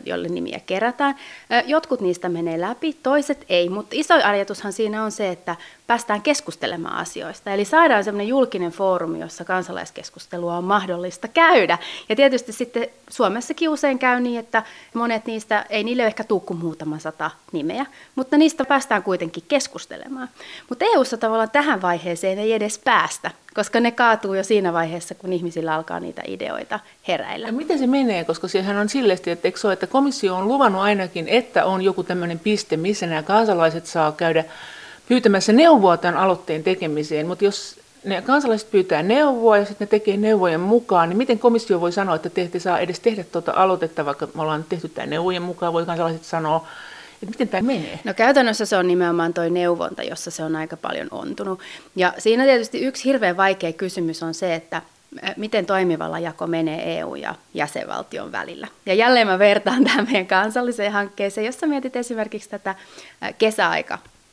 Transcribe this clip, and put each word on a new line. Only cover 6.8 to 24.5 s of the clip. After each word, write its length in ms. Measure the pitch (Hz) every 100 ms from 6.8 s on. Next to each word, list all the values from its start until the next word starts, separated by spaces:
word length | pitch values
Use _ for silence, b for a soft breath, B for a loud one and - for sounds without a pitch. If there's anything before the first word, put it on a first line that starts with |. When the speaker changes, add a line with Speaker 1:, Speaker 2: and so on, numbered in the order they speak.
| - -
Speaker 1:
asioista. 560 | 170 - 165 - 208
Eli 140 | 196 202
saadaan 380 | 320 330 214
semmoinen 240 | 202 202 208
julkinen 440 | 269 254 190 170
foorumi, 480 | 170 190 180 175 160
jossa 260 | 165 - 175
kansalaiskeskustelua 1120 | 185 175 170 - - - - - 175 170 175
on 60 |
mahdollista 640 | 180 208 190 175 180 - 226
käydä. 500 | 330 330 359 170 175 B B B
Ja 60 | 220
tietysti 360 | 277 254 240
sitten 360 | - 240 233 226 _ -
Suomessakin 600 | - 202 226 - 302 320
usein 300 | 294 285 262
käy 200 | 254 247
niin, 200 | 247 233
että 240 | 226 226 220 B B
monet 320 | 233 233 220 233
niistä, 400 | 220 - 208 -
ei 140 | 214
niille 220 | 220 247 220
ehkä 180 | 220
tuu 160 | 208 196
kuin 200 | - 175
muutama 400 | 165 160 156 151
sata 320 | 156 - 156 - _
nimeä, 340 | 165 156 214 277 B B -
mutta 220 | 262 294
niistä 280 | 311 311 262
päästään 380 | 269 269 208
kuitenkin 400 | 196 180 165 170 -
keskustelemaan. 840 | 285 - - - - - 262 247 B B B B
Mutta 160 | 247 440
E 120 | 359
U:ssa 200 | 247 226
tavallaan 340 | 226 226 220
tähän 300 | 285 302 202
vaiheeseen 580 | 180 170 175 170 190 196
ei 140 | 220
edes 260 | 220 208 -
päästä, 520 | 262 208 165 - - - _
koska 260 | - 202 233
ne 120 | 233
kaatuu 420 | 233 240 220 196
jo 100 | 190
siinä 300 | 196